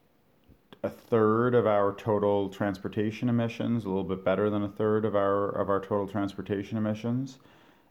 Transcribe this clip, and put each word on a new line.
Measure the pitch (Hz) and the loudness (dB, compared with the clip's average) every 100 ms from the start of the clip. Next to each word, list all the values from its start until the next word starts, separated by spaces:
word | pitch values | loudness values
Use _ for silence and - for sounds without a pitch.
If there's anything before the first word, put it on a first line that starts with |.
| _ _ _ _ _ - _ - | _ _ _ _ _ -20 _ -10
a | 101 | -8
third | - - 117 107 110 123 | -8 0 4 4 4 4
of | 120 | 4
our | 107 104 101 | 4 4 2
total | 98 - 104 104 101 95 | 0 0 2 4 2 0
transportation | - 101 98 101 110 107 107 123 | -2 -2 -2 -4 -2 -2 -2 0
emissions, | 117 117 - 117 117 | 0 0 -2 -2 -2
a | 98 | -2
little | 95 | -2
bit | 92 95 | -2 -2
better | - 95 104 | 0 2 2
than | 104 | 0
a | 101 | -4
third | 98 110 107 | -2 0 2
of | 107 | 2
our, | 101 98 101 101 | 2 2 2 0
of | - 95 | -2 0
our | 98 | 0
total | - 101 98 | 0 -2 -2
transportation | 107 98 98 92 101 104 113 | -4 -4 -6 -4 -4 -4 -2
emissions. | 107 107 117 123 135 - - - - _ _ | -2 -2 -2 -4 -4 -12 -20 -20 -20 _ _